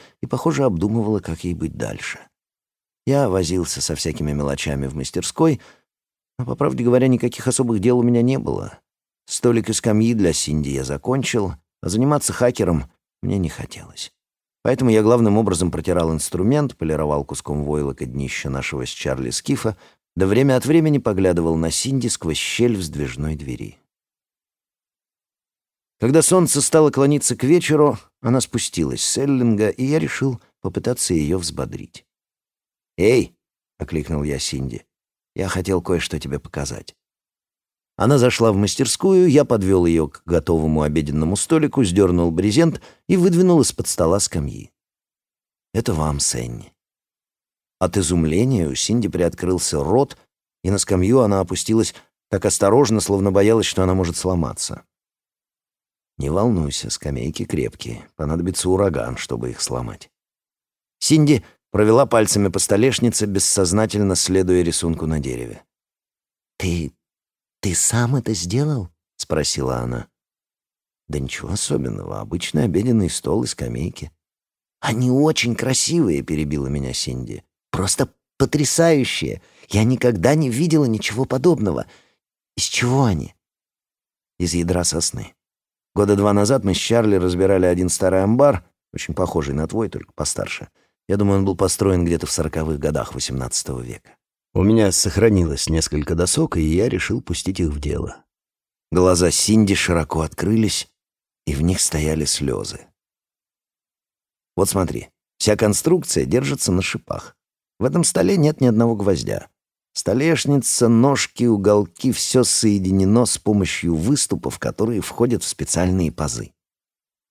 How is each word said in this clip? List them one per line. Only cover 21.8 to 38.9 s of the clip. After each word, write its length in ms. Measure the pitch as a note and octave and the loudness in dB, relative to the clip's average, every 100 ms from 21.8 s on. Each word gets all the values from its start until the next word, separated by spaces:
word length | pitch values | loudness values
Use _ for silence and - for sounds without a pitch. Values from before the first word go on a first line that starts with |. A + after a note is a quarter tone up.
| B2+ C3+ A#2+ | -2 -2 -2
сквозь 280 | - E2 D2 | -4 -4 -4
щель 400 | - - A#2+ G#2 | -4 0 0 0
в 60 | |
сдвижной 520 | E2 D2 C#2 B1+ D2+ | -4 -6 -6 -4 -6
двери. 440 | D2+ C#2 B1 G1+ - _ _ _ _ _ _ _ _ _ _ _ _ _ _ _ _ _ _ _ _ _ - | -6 -8 -10 -12 -18 _ _ _ _ _ _ _ _ _ _ _ _ _ _ _ _ _ _ _ _ _ -4
Когда 220 | A#2 D#3+ | 2 4
солнце 380 | D#3 F#3 E3+ D3 | 6 4 4 0
стало 300 | - D#3 D3+ | 2 4 4
клониться 460 | C3 C#3 D3 - A2+ | 4 2 2 -2 -2
к 80 | |
вечеру, 520 | C3 F3 E3 D3 D3 G#2 _ _ | 2 2 4 4 4 0 _ _
она 200 | B2 B2+ | -2 0
спустилась 640 | - A#2 - - D2 A#1+ | 0 -6 -6 -4 -4 -2
с 140 | - A#2+ | -4 -2
Эллинга, 500 | C#3+ C3 A#2+ G#2 G#2+ | 0 2 2 2 0
и 160 | - | -2
я 140 | C3 D3+ | -2 -2
решил 420 | C#3 - C3+ A#2+ _ _ | -2 -4 -4 -4 _ _
попытаться 540 | F#2+ F#2 A#2+ B2+ - | -8 -4 -4 -4 -2
ее 240 | E2+ D2 F#2 | 0 0 -2
взбодрить. 680 | E2+ C#2+ B1+ - - - _ _ _ _ _ _ _ _ _ - | -4 -8 -10 -10 -16 -20 _ _ _ _ _ _ _ _ _ 0
"Эй!" — 400 | G2+ A#2+ - _ _ _ _ - | 4 4 2 _ _ _ _ -14
окликнул 440 | D2 D#2+ C#2+ D2+ | -8 -6 -4 -4
я 140 | D2 C#2 | -4 -4
Синди. 460 | - C#2 C2+ A1+ _ _ _ _ _ | -6 -6 -8 -10 _ _ _ _ _
"Я 140 | - F#2 | -8 -4
хотел 320 | F2+ F#2 F#2 | -4 -2 -2
кое-что 380 | F2 E2+ - D#2 | 0 -4 -4 -8
тебе 200 | C#2 C#2 | -6 -10
показать". 580 | - D2 C#2 - - - _ _ _ _ _ _ _ _ _ - | -8 -10 -8 -10 -16 -20 _ _ _ _ _ _ _ _ _ 0
Она 220 | G#2 C#3+ | 4 4
зашла 340 | A#2+ - A2+ | 4 4 2
в 40 | G2 | 4
мастерскую, 720 | G2+ - B2 | 0 0 -2